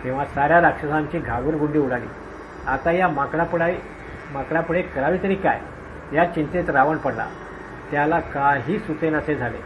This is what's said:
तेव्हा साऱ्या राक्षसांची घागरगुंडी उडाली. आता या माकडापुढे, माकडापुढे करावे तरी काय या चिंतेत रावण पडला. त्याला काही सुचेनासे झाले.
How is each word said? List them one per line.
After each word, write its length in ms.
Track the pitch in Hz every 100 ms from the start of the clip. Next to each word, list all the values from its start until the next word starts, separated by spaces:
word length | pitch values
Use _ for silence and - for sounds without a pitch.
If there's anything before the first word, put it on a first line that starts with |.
तेव्हा 220 | 127 131 143
साऱ्या 360 | - 143 170
राक्षसांची 580 | 165 139 151 151 151 170
घागरगुंडी 600 | 131 117 135 156 147 147
उडाली. 280 | 135 123 113 - - - - - -
आता 240 | 131 170
या 160 | 170 185
माकडापुढे, 720 | 143 139 156 175 170 165 185 - - - - -
माकडापुढे 480 | 139 131 156 160 170
करावे 360 | 180 143 139 180
तरी 120 | 196 190
काय 260 | 156 107 - - - - -
या 120 | 143 175
चिंतेत 440 | 165 147 180 170
रावण 280 | 139 139 156
पडला. 300 | 139 113 107 - - - - - -
त्याला 280 | 147 151 165
काही 600 | - 143 139 139 123 208
सुचेनासे 560 | - 151 160 151 151 139
झाले. 220 | 123 110